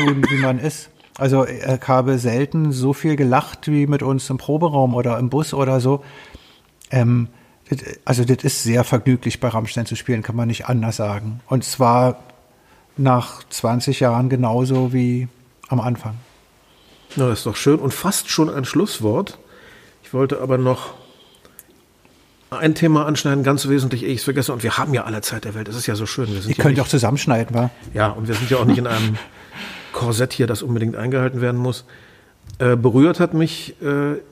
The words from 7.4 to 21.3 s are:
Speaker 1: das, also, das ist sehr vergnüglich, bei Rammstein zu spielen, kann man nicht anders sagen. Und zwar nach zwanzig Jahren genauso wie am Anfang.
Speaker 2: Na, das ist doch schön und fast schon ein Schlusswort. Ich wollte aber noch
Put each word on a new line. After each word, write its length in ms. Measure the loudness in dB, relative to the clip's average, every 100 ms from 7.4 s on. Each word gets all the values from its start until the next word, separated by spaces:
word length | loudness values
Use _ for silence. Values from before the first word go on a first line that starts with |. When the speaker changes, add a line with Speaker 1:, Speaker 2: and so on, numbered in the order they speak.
| _ _ -6
Speaker 1:
das, 100 | -6 -6 -12 -2
also, 180 | 0 2
das 180 | 2
ist 200 | 0 -2
sehr 200 | 0 2
vergnüglich, 560 | 2 2 2 2 0 -2
bei 80 | -2
Rammstein 380 | -2 -4 -6 -6
zu 100 | -6
spielen, 260 | -4 -4
kann 120 | -2 -2
man 120 | -2
nicht 180 | -2 -2
anders 300 | 0 0 -2
sagen. 420 | -4 -4 -6 -10 -2
Und 160 | -2
zwar 540 | -2 2 4 6 4 2 -10 -20 _ _ _ _ _ 0
nach 440 | 2 2 0 -10 -14
zwanzig 500 | -4 -2 0 0 2
Jahren 280 | 2 2 2
genauso 640 | 2 2 2 2 2 2
wie 340 | 2 0 0 -4 _ _ _ -4
am 100 | -2
Anfang. 360 | 0 -4 -6 -12 -16 _ _ _ _ _ _ -20 _ -2
Speaker 2:
Na, 140 | 0
das 100 | 0
ist 60 | -4
doch 100 | 0
schön 220 | 2 2
und 140 | 2
fast 360 | -2 -4 -4 -4
schon 200 | 0 0
ein 160 | 0 -2
Schlusswort. 720 | 0 0 -2 -2 0 -4 -10 -20 -20 -20 -20 -20 _
Ich 100 | -8 -2
wollte 260 | 0 -2
aber 160 | 0 0
noch 360 | 2 0 -6 -16 -20 -20 -20